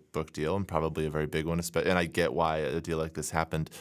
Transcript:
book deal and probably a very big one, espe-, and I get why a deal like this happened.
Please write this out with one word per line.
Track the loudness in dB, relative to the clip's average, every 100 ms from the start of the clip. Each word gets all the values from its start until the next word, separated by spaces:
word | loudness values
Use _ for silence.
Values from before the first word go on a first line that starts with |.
| -8
book | -6 -6
deal | -4 -2 0
and | 0
probably | 0 0 0 -2
a |
very | 0 0
big | 0 0
one, | 0
espe-, | 0 0 4
and | 4
I | 2
get | 2 2
why | 4 2 2
a | 0 -2
deal | -2 -2
like | -2
this | -4 -4
happened. | -2 0 0 -4 -8